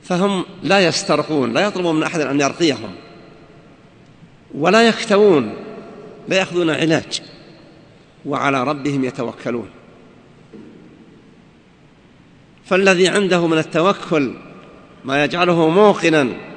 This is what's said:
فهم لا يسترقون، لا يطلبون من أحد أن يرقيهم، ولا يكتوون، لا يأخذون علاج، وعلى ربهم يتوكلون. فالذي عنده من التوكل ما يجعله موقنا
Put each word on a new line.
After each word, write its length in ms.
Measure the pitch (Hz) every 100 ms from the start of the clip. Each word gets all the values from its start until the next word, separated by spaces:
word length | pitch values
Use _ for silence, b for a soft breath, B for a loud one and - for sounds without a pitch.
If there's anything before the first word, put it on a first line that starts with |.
فهم 420 | - 180 202 196 - -
لا 240 | 143 196 175
يسترقون، 640 | 143 - 151 147 151 120
لا 80 | 120
يطلبون 340 | 202 190 175 156
من 80 |
أحد 180 | 139 160
أن 200 | 135 143
يرقيهم، 540 | 139 131 170 123 107 87 - - - - - - - - - - - - - - - -
ولا 320 | 165 214 233
يكتوون، 680 | - - 196 208 156 107 104 - - - - - - -
لا 100 | 185
يأخذون 320 | 185 175 170
علاج، 520 | 139 156 156 - - - - - - - - - - _ _ -
وعلى 380 | 139 139 139
ربهم 420 | 123 147 139 139 127
يتوكلون. 640 | 127 117 110 - 120 95 - - - - - - - - - - - - - - - - - - _ _ _ _ _ _ _ - - - _ -
فالذي 420 | 190 196 175 180
عنده 400 | 180 190 175 170
من 100 | 160
التوكل 760 | 156 170 180 196 - 160 127 - - - - - - - 123
ما 180 | 143
يجعله 460 | 147 175 180 170 160
موقنا 580 | 175 208 170 170 156 127 92 -